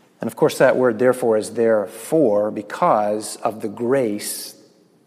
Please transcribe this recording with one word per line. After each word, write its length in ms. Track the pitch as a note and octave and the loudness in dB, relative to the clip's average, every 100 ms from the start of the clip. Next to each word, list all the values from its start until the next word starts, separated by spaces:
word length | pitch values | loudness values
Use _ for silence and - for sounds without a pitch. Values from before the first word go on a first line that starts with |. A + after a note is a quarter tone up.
| _ - | _ -10
and 80 | A#2 | -8
of 80 | - | 0
course 220 | D3+ - | 0 4
that 180 | C3+ A#2 | 4 4
word 220 | B2+ G#2+ | 2 2
therefore 400 | B2+ B2 A#2+ A2 | 2 2 2 0
is 160 | G2 | 0
there 320 | A2 A2+ A2 F#2+ | 0 2 2 0
for 640 | - - D#3+ C3 G#2 G#2+ | -8 -2 2 2 2 0
because 840 | G#2+ - - F3 A#2 G#2 G#2+ A2 - | -4 -10 -2 2 2 2 -2 -6 -6
of 260 | A#2+ A2 | -6 -4
the 60 | A2+ | -8
grace 840 | G#2 A#2+ C#3 A#2+ G#2 - - - - _ _ _ _ | -6 -2 0 0 -4 -8 -10 -14 -18 _ _ _ _